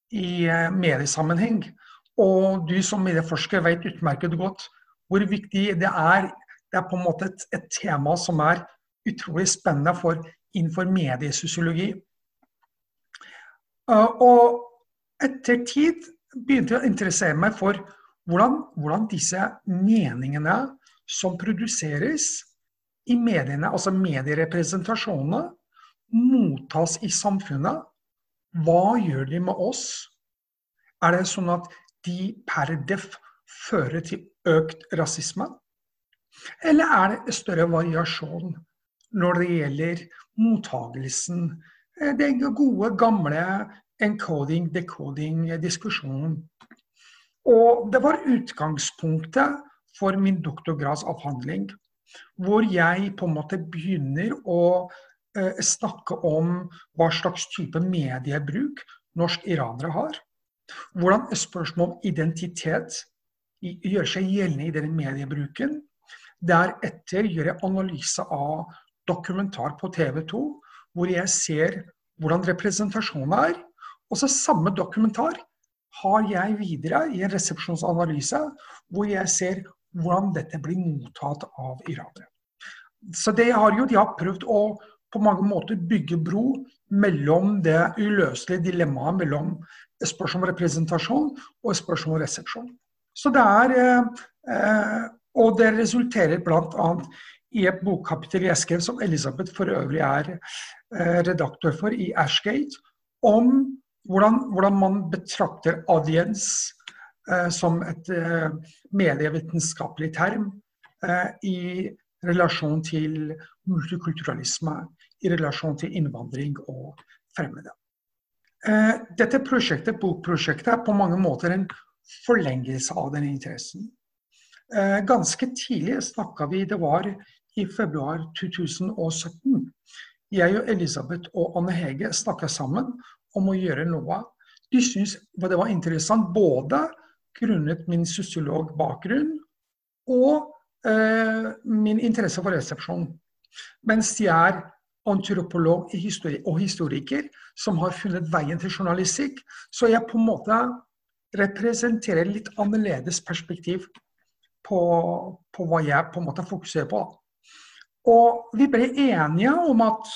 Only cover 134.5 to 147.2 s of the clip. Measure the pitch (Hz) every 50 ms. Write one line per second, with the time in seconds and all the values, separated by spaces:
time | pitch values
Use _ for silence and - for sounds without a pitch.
134.5 | _ _ _ - - 254 247 - - 196 208 202 - - _ _ - 190 180 185
135.5 | 185 175 202 233 202 165 - 165 165 151 - - 214 226 202 170 175 220 196 160
136.5 | 131 127 131 147 131 147 320 320 - - _ _ _ _ _ _ _ - 233 214
137.5 | 208 165 147 156 170 165 - 180 170 170 170 - - - - - - 165 151 143
138.5 | 156 160 160 156 - 156 156 - - - - 185 240 285 302 320 311 302 - _
139.5 | _ _ _ _ _ _ _ _ _ _ - 254 254 247 254 285 302 302 294 -
140.5 | - - _ _ _ _ - 226 220 220 220 220 220 226 226 220 220 226 226 220
141.5 | 220 - - 226 220 214 214 214 214 226 240 226 226 240 208 160 - 185 175 202
142.5 | 180 147 - - 147 - - - 175 175 165 - - - _ _ _ _ _ _
143.5 | _ - - - _ _ - 220 220 220 220 - - - 208 180 165 165 170 190
144.5 | 190 - - - _ _ _ _ _ _ - 214 196 190 - - 196 180 170 170
145.5 | - 170 165 160 175 180 175 - - 170 180 208 - - - 156 143 - - 185
146.5 | 156 170 196 175 - - 165 139 139 139 135 - 269 294